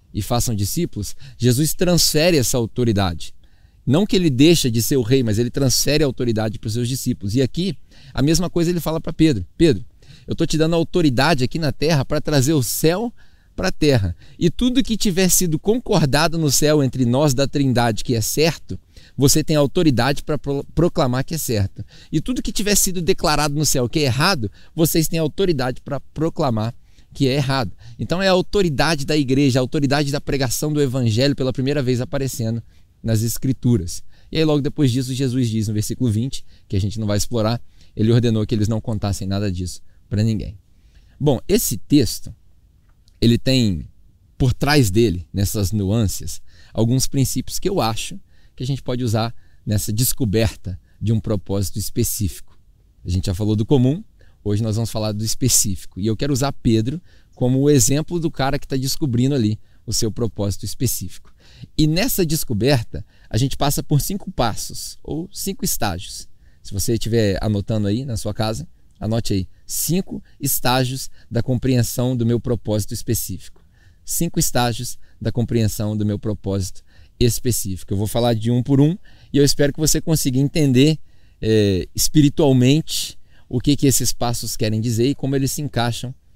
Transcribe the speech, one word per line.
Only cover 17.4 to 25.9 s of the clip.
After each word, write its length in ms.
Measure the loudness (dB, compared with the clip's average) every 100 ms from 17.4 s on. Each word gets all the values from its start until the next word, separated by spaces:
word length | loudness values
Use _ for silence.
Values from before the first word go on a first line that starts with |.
| 0
Trindade 560 | 0 2 2 2 0
que 120 | 0 0
é 60 |
certo, 560 | 0 2 0 0 -10 -12 _ -20 -12 2
você 260 | 4 4
tem 120 | 2 2
autoridade 680 | 2 4 2 4 2 0
pra 140 | -2 -4
pro-, 280 | -4 -6 -4 0
proclamar 480 | 2 2 0 0
que 120 | -2 -4
é 20 |
certo. 480 | -2 0 -2 -4 -16 -16 -4
E 80 | -4
tudo 220 | -2 -4
que 100 | -2
tiver 240 | 0 2 2
sido 260 | 2 0
declarado 540 | 0 2 2 2 2 0
no 100 | 0
céu 220 | 2 0
que 120 | 0
é 40 |
errado, 480 | 0 2 2 2 -4 -8 -8
vocês 340 | 0 2 2 0
têm 120 | 0
autoridade 600 | -2 0 0 0 -2 -4
pra 180 | -8